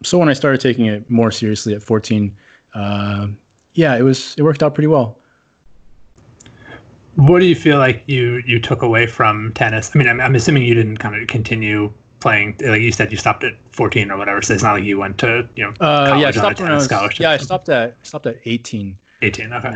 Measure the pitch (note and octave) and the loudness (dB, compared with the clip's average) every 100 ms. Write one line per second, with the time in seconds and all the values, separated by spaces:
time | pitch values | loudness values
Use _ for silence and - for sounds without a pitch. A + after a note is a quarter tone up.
0 | - F3 D#3+ C3+ D3 B2+ C3 A#2+ A2 G#2 | 0 2 2 2 0 2 0 0 0 -2
1 | A2+ A#2 A2+ - A2 G#2+ A2 G#2 - A2 | 0 2 2 0 -2 -2 -4 -4 -2 -2
2 | - G#2+ G#2 G2+ _ _ _ G#2+ G2+ G2+ | 0 -2 -2 -6 _ _ _ -8 -4 -4
3 | G2+ G2+ G2+ G#2 _ _ _ E3+ D#3 A#2 | -4 -4 -6 -8 _ _ _ 0 2 4
4 | C3 C3 - - D3+ C#3+ D3+ C#3+ D3+ D3+ | 2 2 -2 0 0 2 0 2 2 2
5 | A2+ - _ _ _ _ - - - - | 0 -6 _ _ _ _ -20 -20 -20 -20
6 | - _ - - - - - - - - | -20 _ -20 -20 -20 -20 -20 -20 -20 -20
7 | - - C#3 F3+ F3+ D#3 D#3+ C#3+ C3 A#2 | -6 4 6 6 6 4 4 4 4 0
8 | - C3 A#2+ B2 A#2+ A#2 - B2 A#2+ A2+ | -2 -2 0 -2 -2 -2 0 -2 2 2
9 | A#2 - A2+ G#2+ A2 - A#2 A2 - D3 | 0 0 0 0 -4 -2 -2 -2 0 2
10 | B2 A#2+ B2+ B2+ C3+ C#3+ A#2+ A#2 G#2+ A2 | 2 2 2 2 2 2 4 2 2 -2
11 | A2+ G#2+ A2+ A#2 G#2+ A2+ G#2+ G#2+ G#2 - | -6 -8 -6 -4 -4 -4 -2 -2 -4 -6
12 | _ - B2+ G#2 G#2 G2+ A#2 A2 A#2 - | _ -4 0 0 -2 -4 0 0 0 0
13 | G#2+ G#2+ A2+ - B2+ A2 _ - A2+ A2 | -2 -2 -2 -2 -4 -8 _ -4 -2 0
14 | G2 G2 G2+ G2+ - G2+ A2 G2+ G#2 G2 | -2 -4 -4 -4 -2 0 2 0 0 -2
15 | F#2+ F#2+ A#2 A#2+ A#2+ - G#2 A#2 D#3+ D3 | -4 -2 -2 -2 -4 -6 -8 -2 0 2
16 | C#3 C#3 C#3+ A#2 G#2 - F3 D3 C3+ G#2 | 2 2 2 2 0 -2 -2 0 0 -2
17 | G2+ - D#3+ C#3+ C#3 F#3 E3+ C3 A#2 - | -2 0 0 0 -2 -4 -2 -2 -2 -8
18 | - D3+ B2 A#2 A#2 A#2 - G#2+ G2 F#2+ | -14 -8 -8 -8 -6 -6 -6 -8 -8 -12
19 | _ - G#2+ G#2+ A2 A#2+ B2+ | _ -6 -4 -4 -8 -8 -8